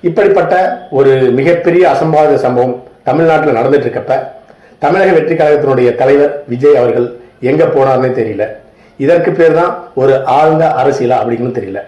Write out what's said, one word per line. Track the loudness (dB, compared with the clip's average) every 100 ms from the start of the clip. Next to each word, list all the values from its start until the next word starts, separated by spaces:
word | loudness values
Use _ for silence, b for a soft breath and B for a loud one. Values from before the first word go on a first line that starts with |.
இப்படிப்பட்ட | -2 0 2 2 0 0 -2 -4 -6
ஒரு | 0 2
மிகப்பெரிய | 2 2 0 0 0 0 2 2
அசம்பாவித | 2 0 2 2 2
சம்பவம் | 0 0 -2 -4 -12 -12
தமிழ்நாட்டுல | -4 0 2 2 0 0
நடந்துட்டு | 0 0 0
இருக்கப்ப | -6 -4 -4 -4 -16 -20 b b b
தமிழக | -2 0 2
வெற்றி | 2 0
கழகத்தினுடைய | 0 2 2 2 2 0
தலைவர் | 2 2 2 2 -2 -8
விஜய் | 0 2 4
அவர்கள் | 2 0 -4 -6 B B
எங்க | -4 0
போனார்னே | 0 2 0 0 0
தெரியல. | -2 -4 -4 -6 -8 -20 b b b
இதற்கு | 0 2 2
பேர் | 2 2
தான் | 2 0 -4 -10
ஒரு | -2 0 0
ஆழ்ந்த | 0 2 2 2 0
அரசியலா | 0 -2 0 0 -2
அப்படிங்கன்னு | -2 -4 -4 -6
தெரியல. | -8 -10